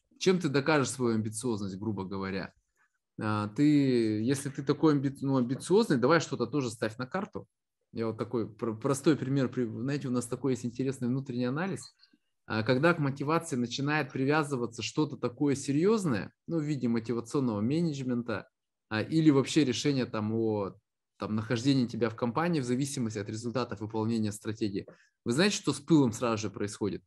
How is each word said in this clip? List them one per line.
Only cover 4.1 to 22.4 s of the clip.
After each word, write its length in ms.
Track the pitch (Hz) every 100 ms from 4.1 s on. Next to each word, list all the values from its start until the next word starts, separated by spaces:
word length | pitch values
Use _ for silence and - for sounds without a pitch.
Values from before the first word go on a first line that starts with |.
| 107
если 280 | 113 139 139
ты 120 | 139
такой 300 | 139 135 160
амби-, 260 | 147 139 139
ну, 160 | 139 135
амбициозный, 600 | 120 131 - 190 226 143
давай 220 | 123 160
что-то 260 | - 127 113
тоже 240 | 147 127
ставь 260 | 107 110 110
на 120 | 127
карту. 400 | 185 208 - - _ _ _ _
Я 160 | - 113
вот 100 | 110
такой 280 | 110 120 110
пр-, 280 | - 117
простой 420 | 107 135 139 - 135
пример 320 | 131 139 123
при-, 160 | 127
знаете, 440 | 117 110 127 143 135
у 20 |
нас 160 | 123 117
такой 260 | 123 139
есть 140 | 123 123
интересный 420 | 113 131 131 120
внутренний 380 | 131 135 120 123
анализ. 480 | 139 190 131 - _ _ _ _ _ -
А, 160 | 107
когда 300 | 110 127 165
к 60 | 165
мотивации 580 | 143 139 143 165 165 131
начинает 560 | 117 - 143 151 139
привязываться 720 | 135 135 151 143 135 117 113
что-то 340 | 110 - 147 139
такое 380 | 123 113 147
серьезное, 760 | 139 143 143 185 220 185 107 - _ -
ну, 120 | 165
в 40 |
виде 260 | 147 147 123
мотивационного 760 | 117 110 117 113 151 127 104
менеджмента, 880 | 110 156 170 139 127 120 117 101 - _ _ _ -
а, 100 | 107
или 300 | - 160 156
вообще 340 | 139 127 165
решение 400 | 139 117 147 139
там 300 | 117 113 107
о, 400 | 113 113 104 98 - _ _ _ -
там, 200 | 101 107
нахождении 500 | 110 123 127 135 117
тебя 240 | 113 113
в 60 | 110
компании 440 | 120 113